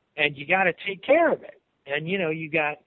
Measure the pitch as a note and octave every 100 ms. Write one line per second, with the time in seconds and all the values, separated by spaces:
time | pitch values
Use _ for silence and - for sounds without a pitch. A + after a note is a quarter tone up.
0 | _ - D3 C#3 C#3+ F#3 F#3 E3 F#3+ G3
1 | - D#4 D#4+ F#3 - - _ _ - C#3+
2 | D#3+ G3 E3 D#3+ D#3 D#3+ D3+ D3+